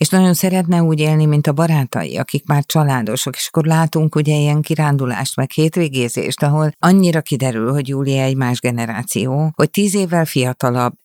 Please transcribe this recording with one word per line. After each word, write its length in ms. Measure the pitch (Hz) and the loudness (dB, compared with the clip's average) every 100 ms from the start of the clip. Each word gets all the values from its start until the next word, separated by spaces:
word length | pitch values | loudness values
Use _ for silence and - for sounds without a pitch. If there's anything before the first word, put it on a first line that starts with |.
és 80 | 160 | 0
nagyon 260 | 185 185 | 2 4
szeretne 480 | 170 190 185 170 175 | 2 0 0 2 2
úgy 180 | 165 156 | 2 2
élni, 260 | 151 156 151 | 2 2 4
mint 200 | 147 147 | 2 2
a 60 | |
barátai, 640 | 143 165 156 127 - 78 67 | 2 2 2 0 -4 -4 -6
akik 300 | - 139 - | -4 -4 0
már 180 | 143 | -2
családosok, 720 | 143 160 147 131 107 117 - 127 | 0 0 2 0 -2 -4 -6 -6
és 100 | - | -6
akkor 180 | - | -2
látunk 500 | 156 160 160 160 156 | 0 2 2 0 0
ugye 200 | 151 151 | 0 0
ilyen 280 | 151 147 147 | 2 2 0
kirándulást, 720 | 151 156 151 143 127 107 135 - | 0 0 0 0 -2 -4 -6 -4
meg 140 | 131 | -4
hétvégézést, 920 | - 156 180 160 135 120 117 87 - | 0 0 0 -2 0 -2 -2 -4 -2
ahol 280 | 147 151 156 - | 0 0 0 0
annyira 420 | 165 190 180 160 | 2 4 4 2
kiderül, 520 | - 135 131 113 113 | -2 -2 -2 -2 -2
hogy 160 | 143 135 | -2 -2
Júlia 340 | 139 139 135 | -4 -2 0
egy 140 | 131 135 | 0 0
más 240 | 123 123 | -2 -2
generáció, 920 | 123 120 117 107 120 - 120 139 156 | -2 -4 -4 -6 -4 -4 -2 0 -2
hogy 160 | - 151 | 0 -2
tíz 240 | - 202 | 0 0
évvel 300 | 202 185 170 | 0 0 0
fiatalabb, 720 | 160 143 127 127 131 123 123 - | 0 0 -2 0 -2 0 -2 -4